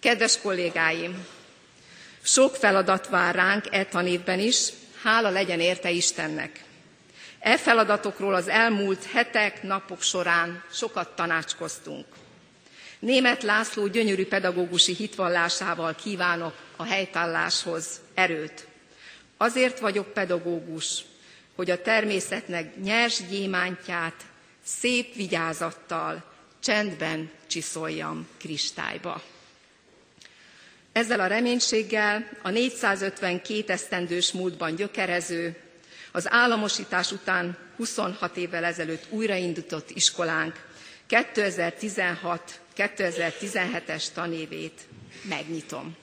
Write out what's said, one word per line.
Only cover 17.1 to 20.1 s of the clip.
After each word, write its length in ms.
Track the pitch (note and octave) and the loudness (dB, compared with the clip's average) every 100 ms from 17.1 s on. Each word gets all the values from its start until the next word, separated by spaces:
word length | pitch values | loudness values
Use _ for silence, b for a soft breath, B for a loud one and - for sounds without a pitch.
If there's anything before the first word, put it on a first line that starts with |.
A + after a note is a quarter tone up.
| E3+ E3+ E3 E3+ - - E3 D#3+ - - | -2 -2 0 0 0 -2 -6 -6 -12 -8
erőt. 520 | - F#3 D#3+ D#3 - - - _ B B B B _ | 0 2 0 -6 -12 -20 -20 _ B B B B _
„Azért 420 | A3+ B3 B3+ B3+ | 0 4 2 2
vagyok 340 | A3 G3 G3 | -2 -2 -4